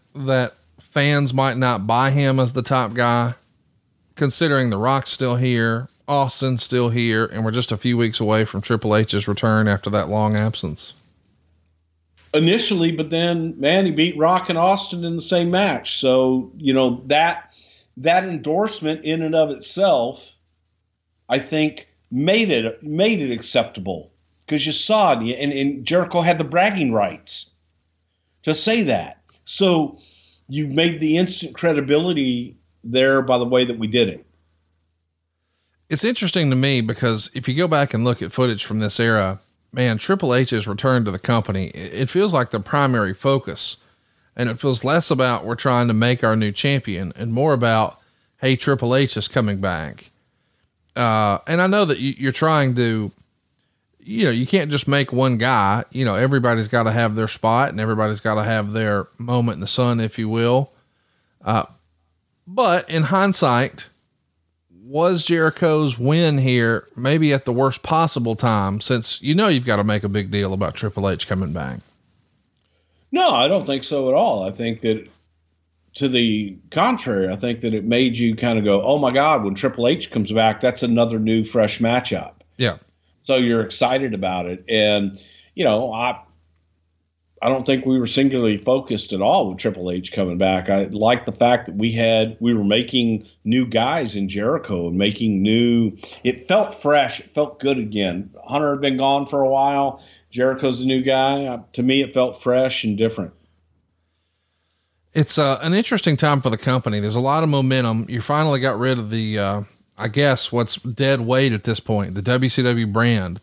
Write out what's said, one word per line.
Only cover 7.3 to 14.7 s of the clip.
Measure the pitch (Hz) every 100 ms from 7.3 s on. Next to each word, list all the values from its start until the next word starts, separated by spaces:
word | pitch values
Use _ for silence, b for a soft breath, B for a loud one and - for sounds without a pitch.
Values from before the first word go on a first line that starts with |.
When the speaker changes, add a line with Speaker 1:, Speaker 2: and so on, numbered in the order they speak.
| 101
Speaker 1:
we're | 113
just | 117 120
a | 107
few | 123 120
weeks | 117 107
away | 107 110
from | 107 101
Triple | - 110 110
H's | 107 110 104 101
return | 101 117 110 107
after | 98 -
that | 104 80
long | 107 107 107
absence? | 107 113 87 76 - - _ _ _ _ _ _ _ _ _ _ _ _ _
Speaker 2:
Initially, | 151 165 220 - 190 165
but | 160 156
then, | 165 170 170 165 -
man, | 135 185 190
he |
beat | 151 170 147
Rock | 160 180 180
and | 165
Austin | 175